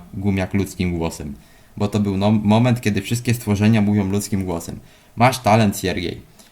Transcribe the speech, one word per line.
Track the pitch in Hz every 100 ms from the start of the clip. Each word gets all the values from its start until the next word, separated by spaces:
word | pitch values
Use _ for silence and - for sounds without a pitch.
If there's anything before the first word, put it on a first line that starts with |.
| -
Gumiak | 101 98 95 92
ludzkim | 98 92 - 90 85
głosem, | 82 - 76 71 - - - -
bo | 101
to | 107
był | 101 95
no-, | 101
moment, | 110 101 110 123 120
kiedy | 107 98
wszystkie | - 120 -
stworzenia | 117 104 101 107 113
mówią | 101 104 95
ludzkim | 101 - 98
głosem. | 92 85 - - - - _ -
„Masz | 120 -
talent, | 101 113 104 -
Siergiej”. | 92 92 87 - - - -